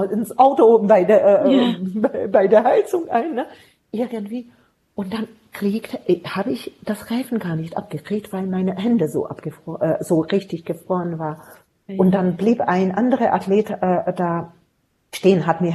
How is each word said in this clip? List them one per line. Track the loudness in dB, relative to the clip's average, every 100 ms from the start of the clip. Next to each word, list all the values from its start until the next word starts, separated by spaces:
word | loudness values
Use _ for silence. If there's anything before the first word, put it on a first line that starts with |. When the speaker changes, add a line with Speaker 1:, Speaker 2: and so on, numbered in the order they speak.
| -2
Speaker 1:
ins | -4 -2 4
Auto | 4 6 6 6
bei | 6 4
der, | 6 4 6 4
äh, | 4 4
Speaker 2:
Ja. | 2 0 -4
Speaker 1:
bei, | -2 -2 -2 0
bei | 2 4
der | 4
Heizung | 4 2 2 -2 -2
ein", | -4 -2
ne? | -6 -8 -12 _ _ _
Irgendwie. | -6 -6 -8 -10 -10 -12 _ _ _ _
Und | -10 -8
dann | -6 -8 -12 _
kriegte, | -6 -4 -4 -6 -8 -2
äh, | -2
habe | -2 -6 -4
ich | -6 -8 -12
das | -8 -8 -6
Reifen | -6 -4 -6
gar | -4 -6
nicht | -6 -10
abgekriegt, | -10 -10 -6 -8 -6
weil | -8 -4
meine | -2 -2 -2
Hände | 0 0 0
so | -2 -6
abgefro-, | -8 -12 -14 -12 -4
äh, | -2 -2
so | 0 0
richtig | 0 -2 -4 -8 -8
gefroren | -10 -6 -4 -4 -6
war. | -8 -10 -14 -20 _ _ -8
Speaker 2:
Ja. | 0
Speaker 1:
Und | 2
dann | 2 0 0
blieb | 0 0
ein | 0 0 0
anderer | 0 0 0 0
Athlet, | 0 0 0 0
äh, | -2 -2 0 -2
da | -4 -2 -4 -6 -14 _ _ _ _ _
stehen, | 0 2 4 2
hat | 0
mir | 0